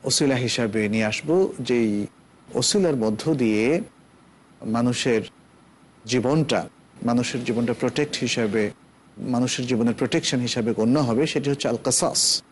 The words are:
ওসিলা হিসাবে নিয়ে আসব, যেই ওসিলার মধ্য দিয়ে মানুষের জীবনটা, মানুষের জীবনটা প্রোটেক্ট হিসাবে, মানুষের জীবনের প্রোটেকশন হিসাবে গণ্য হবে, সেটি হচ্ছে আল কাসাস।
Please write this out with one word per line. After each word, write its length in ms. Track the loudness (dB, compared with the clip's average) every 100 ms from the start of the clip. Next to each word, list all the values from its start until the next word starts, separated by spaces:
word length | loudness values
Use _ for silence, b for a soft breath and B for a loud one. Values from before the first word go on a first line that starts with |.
| -2
ওসিলা 280 | 0 2 2 0
হিসাবে 340 | -2 0 0 0
নিয়ে 140 | 0 0
আসব, 160 | -2 0 2 2 -2 0
যেই 220 | 2 2 0 -4 _ -20 -20 -6 -2
ওসিলার 360 | 0 2 2 2
মধ্য 180 | 0 0 -2 2
দিয়ে 220 | 2 2 2 0 -4 _ -20 -20 -20 -20 _ -12 -4 0
মানুষের 460 | 0 0 2 0 -2 _ -20 -20 -20 _ -20 -20 -2
জীবনটা, 480 | 0 2 2 2 0 -2 _ -20 -6 0
মানুষের 320 | 0 0 -4 -2
জীবনটা 280 | -2 -2 0
প্রোটেক্ট 340 | -2 -2 -4 -2
হিসাবে, 380 | -4 -2 0 0 -2 -6 -20 _ -20 -10 -4
মানুষের 300 | 0 0 -2 -2
জীবনের 260 | 2 2 0
প্রোটেকশন 400 | 0 0 0 -2 -2
হিসাবে 240 | -2 -2 2
গণ্য 180 | 2 2 2
হবে, 140 | 2 0
সেটি 160 | 0 -2
হচ্ছে 140 | -2 -2
আল 60 | -2 0
কাসাস। 340 | 0 0 0 0 -2 _